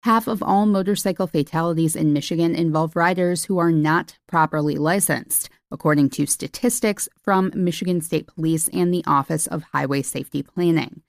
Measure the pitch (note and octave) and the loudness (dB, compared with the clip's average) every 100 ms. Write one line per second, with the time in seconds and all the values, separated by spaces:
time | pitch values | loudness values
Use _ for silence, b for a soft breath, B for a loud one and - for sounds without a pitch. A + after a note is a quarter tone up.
0 | A#3 A3+ A3+ A3 - F#3+ G#3+ G3 F#3+ G3+ | 2 2 0 -4 0 2 4 2 0 0
1 | G3 F3+ F#3 D#3+ C#3 D#3+ E3+ D#3+ D#3+ D#3 | -2 -2 -2 -2 -2 -2 0 2 0 2
2 | D#3 D3 - E3 E3+ E3 E3 D#3 D#3+ E3+ | 2 0 0 0 0 2 0 2 0 2
3 | E3+ F#3 F3+ F3 - F#3 E3+ D#3+ D3+ E3 | 2 2 0 0 -2 2 4 4 2 0
4 | - - _ E3+ D#3 D#3 D3+ D3+ D3+ G3 | -2 -18 _ 0 2 2 -2 0 0 0
5 | F#3+ C#3 - - - b _ - D#3+ D3 | 0 -2 -4 -6 -6 b _ -4 0 4
6 | C#3 - D3 - D#3+ - B3 - A3 G3+ | 2 0 -4 -4 -6 -2 -2 0 -2 -2
7 | - _ - F#3+ F#3 - F3 E3+ F#3 F3 | -8 _ 0 2 2 0 -2 -2 -2 -2
8 | D#3+ D#3 - - D#3+ D#3+ - - F3 F3+ | -2 -4 -4 -4 -2 0 -2 0 0 0
9 | - C#3 C3+ D#3+ - D#3+ - C#3 C#3 C#3 | 2 0 0 -4 -4 -6 -6 -4 -2 -2
10 | C3+ C3+ - C#3+ - - F3 E3 B2 - | -4 -8 -6 -8 -8 0 2 2 -2 -12